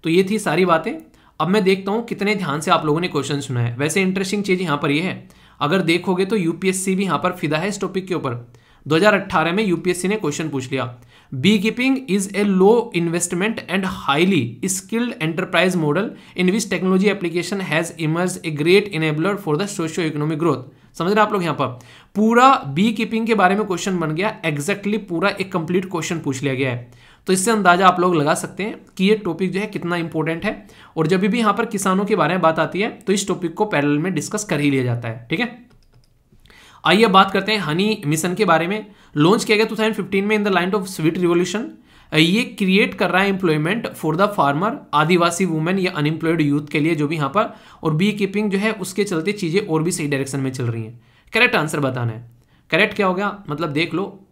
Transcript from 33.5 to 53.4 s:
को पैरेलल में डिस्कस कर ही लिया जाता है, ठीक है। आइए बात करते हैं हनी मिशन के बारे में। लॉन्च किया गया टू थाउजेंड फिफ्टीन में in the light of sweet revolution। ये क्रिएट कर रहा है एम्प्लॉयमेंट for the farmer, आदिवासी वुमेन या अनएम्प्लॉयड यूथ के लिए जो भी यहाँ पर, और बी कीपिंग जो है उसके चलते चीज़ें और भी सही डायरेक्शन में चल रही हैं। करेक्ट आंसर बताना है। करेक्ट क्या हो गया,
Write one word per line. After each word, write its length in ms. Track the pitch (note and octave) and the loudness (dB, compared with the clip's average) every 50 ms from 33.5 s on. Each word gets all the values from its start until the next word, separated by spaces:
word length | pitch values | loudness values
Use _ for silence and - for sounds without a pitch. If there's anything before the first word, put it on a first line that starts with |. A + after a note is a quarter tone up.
| E3 | -2
को 120 | - G#3 | -2 -2
पैरेलल 340 | G#3 - D3 C#3+ D3 D3 D3 | 0 0 0 2 2 2 2
में 140 | D#3+ F#3+ F#3 | 0 0 -2
डिस्कस 300 | D3 - - - G#3 - | -4 -4 -4 -6 -6 -4
कर 160 | - E3 D3 | -2 -2 0
ही 100 | D3 C#3+ | 2 2
लिया 120 | C#3 C3 B2 | 2 2 0
जाता 240 | B2 A#2 A#2 A#2+ | 0 -2 -4 -4
है, 200 | A#2 A2+ A#2+ - - | -8 -10 -10 -8 -6
ठीक 100 | E3 E3 | -4 -4
है। 240 | B3 A#3 - - - _ - _ _ _ _ - _ _ _ _ _ _ _ _ _ - - - - - - - - | -4 -6 -6 -14 -20 _ -20 _ _ _ _ -20 _ _ _ _ _ _ _ _ _ -20 -20 -20 -20 -20 -20 -4 0
आइए 220 | D#3 F3 G3+ A3+ | 2 4 6 6
बात 240 | A3 F#3 F#3+ G3 G3 | 6 8 6 6 6
करते 200 | G3 G3 F#3+ - | 2 -2 0 0
हैं 80 | A3 G#3 | -2 -2
हनी 420 | F3+ D3+ D3+ E3+ G3 G#3+ A3 - - | 0 -2 0 0 2 0 0 -2 0
मिशन 280 | D3 D3+ D#3 - F3+ F3+ | -2 -2 0 0 -2 0
के 100 | F3 G#3+ | 0 2
बारे 220 | F3+ E3 D#3+ E3 | 2 4 2 2
में। 180 | F3 G3+ G#3+ G#3 - - _ - - - | 0 -4 -4 -6 -10 -20 _ -20 -6 2
लॉन्च 280 | D3 D3 E3+ G#3+ A#3 - | 4 6 6 6 4 4
किया 120 | - G#3+ | 2 2
गया 80 | G#3 A3 | 2 2
टू 100 | A3 A3+ | 0 0
थाउजेंड 200 | G#3 A3 A3 G#3+ | 0 0 0 0
फिफ्टीन 300 | G#3 F#3 F#3+ - F#3+ G3 | -2 -4 -2 -2 -2 0
में 120 | G#3 G#3+ | 2 0
in 60 | G#3+ G#3 | 0 2
the 80 | G#3 | 2
light 220 | F#3+ F3 F3 F#3+ F#3+ | 0 0 0 0 -2
of 100 | G#3+ F#3+ - | -2 -4 -4
sweet 260 | - - D#3+ E3 E3 | -6 0 0 0 0
revolution। 480 | F#3+ F3+ E3+ E3+ F3 F3 F3 - G#3 B3+ D#4+ - - _ _ _ - - _ | 2 0 2 2 2 0 0 -2 -6 -6 -8 -12 -18 _ _ _ -20 -14 _
ये 320 | D#3 D3+ D#3 E3+ F#3 A3+ B3 B3 | 2 2 4 4 4 0 0 -2
क्रिएट 420 | - - G3+ F#3 F#3 G3 A#3+ - - | -4 -2 0 2 4 4 4 2 0
कर 160 | - G3+ F3 | -2 -2 0
रहा 120 | F3 F#3 | 2 2
है 80 | G3 G3+ | 2 2
एम्प्लॉयमेंट 580 | G3 F#3 F#3+ F3 D3+ D3+ D3+ E3 G#3 A#3 - - - | 0 0 0 0 2 2 0 0 -2 -2 -4 -6 -8
for 160 | - - D#3+ D#3 | -4 -4 -2 2
the 140 | E3 G3 G3+ | 2 0 0
farmer, 420 | - - D3+ C#3 C#3+ D3+ F#3 A3 - - - - - | 2 0 2 2 2 0 -2 -2 -4 -6 -10 -2 0
आदिवासी 520 | D3 D3+ D#3 F#3 E3+ E3+ E3+ E3+ - F#3+ | 2 4 4 4 4 4 2 0 0 -2
वुमेन 340 | F3+ D#3+ D#3 D#3 E3 F#3+ G3 | 0 0 -2 0 0 0 0
या 120 | F3+ F3+ - | -2 -2 -2
अनएम्प्लॉयड 480 | D3+ D3 D3+ D#3+ D#3 D#3+ D#3+ E3+ E3 | 0 0 0 0 0 0 0 2 2
यूथ 260 | D#3 C#3+ C#3+ D3 D3 | 2 2 0 0 -2
के 120 | D3 - D#3 | -2 -2 0
लिए 160 | D3 D#3+ E3+ | 0 0 0
जो 120 | D3 D3+ | 0 0
भी 80 | C#3+ E3+ | -2 -2
यहाँ 140 | D#3+ D3 C#3 | -2 -4 -2
पर, 240 | - G3+ A3+ A#3 - - - - - - - | 0 0 -2 -2 -6 -16 -20 -20 -20 -6 -4
और 100 | D#3+ D3+ | -2 0
बी 180 | D#3 F#3+ G#3+ | 2 2 2
कीपिंग 400 | G#3 G#3 G3 F#3+ F#3+ G#3 G#3+ G#3 | 2 0 -2 -2 -2 -2 -2 0
जो 60 | F#3 | 0
है 140 | G3 G#3 A3 G#3+ | 0 0 -2 -2
उसके 300 | G3 F#3 - - - G3+ | -4 -8 -8 -4 -4 -2
चलते 280 | G3+ F3+ D#3+ D#3+ G3 G3+ | -2 -2 -2 -2 -2 -4
चीज़ें 260 | G3+ F#3 D#3+ D#3 G3 | -2 -4 0 0 -2
और 220 | - C#3+ D#3 D#3 D#3 | 0 0 0 0 0
भी 80 | F3+ | 0
सही 160 | F3 - D#3+ | -2 -2 -2
डायरेक्शन 320 | D3 D3 C3+ C3+ - - C#3 | -2 -2 -2 -2 -4 -4 -4
में 120 | C3+ C3 | -4 -4
चल 140 | C3 C3 B2+ | -4 -4 -4
रही 180 | A#2 A#2 A#2 A2 | -4 -4 -6 -8
हैं। 160 | A2 A#2+ - _ _ _ _ _ _ - | -10 -14 -20 _ _ _ _ _ _ 0
करेक्ट 220 | A3 A#3+ B3 - | 0 2 2 2
आंसर 240 | F#3+ D3+ D3 - D3+ | 0 -2 -2 -2 -2
बताना 320 | C#3+ C3 A#2+ B2 A#2+ A2+ | -2 -2 -2 -2 -4 -4
है। 120 | A2 A2+ - - - _ _ _ _ _ _ _ | -6 -8 -14 -20 -20 _ _ _ _ _ _ _
करेक्ट 260 | D#3+ E3 G#3 G#3+ G3+ | 0 2 2 0 0
क्या 120 | - G3+ | 0 0
हो 60 | F#3 F3+ | 0 0
गया, 240 | F3+ G3+ G3+ F#3+ - | -2 -4 -6 -6 -8